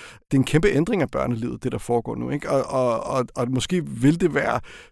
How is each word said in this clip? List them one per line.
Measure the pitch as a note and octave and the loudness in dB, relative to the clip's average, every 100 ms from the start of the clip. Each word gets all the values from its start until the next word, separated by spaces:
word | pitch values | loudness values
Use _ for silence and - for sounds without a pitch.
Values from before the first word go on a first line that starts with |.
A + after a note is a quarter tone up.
| - - _ | -20 -20 _
Det | C#3 | 2
er | |
en | B2+ | 4
kæmpe | D#3 G#3 | 4 4
ændring | C3+ E3+ G#3 | 4 2 0
af | C3 | 0
børnelivet, | C3+ E2+ A#2 A#2+ A#2+ | 0 -2 -2 -4 -4
det | C3 | -6
der | A2+ | -6
foregår | - A#2+ A#2+ A2+ | -2 -2 -2 -6
nu, | A#2+ | -4
ikke? | C#3+ - | -4 0
Og, | C#3 | 0
og, | - C3+ B2+ A2+ | 0 0 0 0
og, | - C3 A#2+ - | -2 -2 -2 -4
og | B2 | -2
måske | B2+ - F3+ D3+ | -2 0 -2 -2
vil | B2+ C3 E3+ | 2 4 4
det | F3+ C#3+ | 2 2
være | A2+ A#2+ - - - | 0 -2 -6 -20 -18